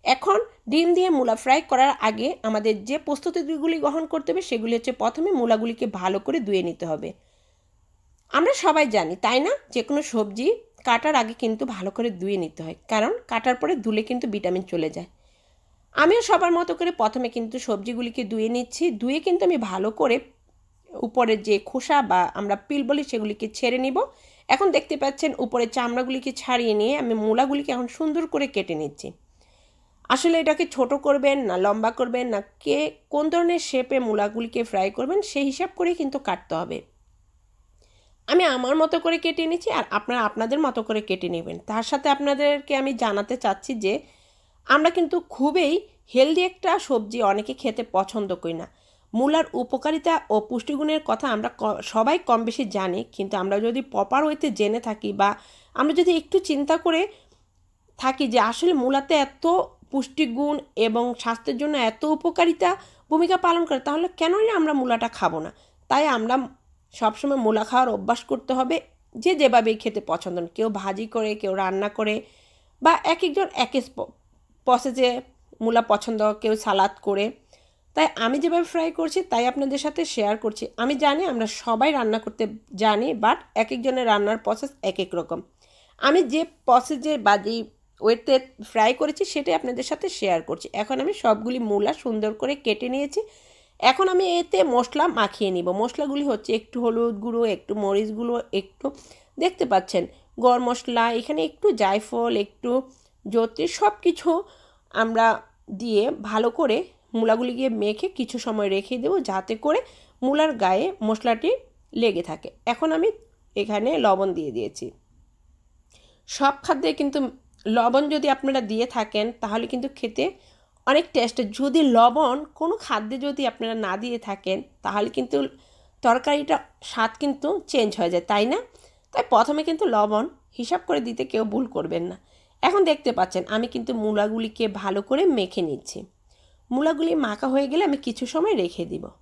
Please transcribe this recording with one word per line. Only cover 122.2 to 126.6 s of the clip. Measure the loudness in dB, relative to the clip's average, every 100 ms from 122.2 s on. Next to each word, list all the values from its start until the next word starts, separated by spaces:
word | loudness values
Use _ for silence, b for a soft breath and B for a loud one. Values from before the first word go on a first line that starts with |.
| 2 0 -6
কোনো | -4 -2 -2
খাদ্যে | -2 -4 -4 -6
যদি | -4 -2 -4
আপনারা | -2 -6
না | -4 -4 -4
দিয়ে | -6 -8
থাকেন | -8 -8 -4 -4 -6 _
তাহলে | -4 -2 -2
কিন্তু | -2 -2 -2 -2 b b b b b
তরকারিটা | 2 2 2 0 0 -2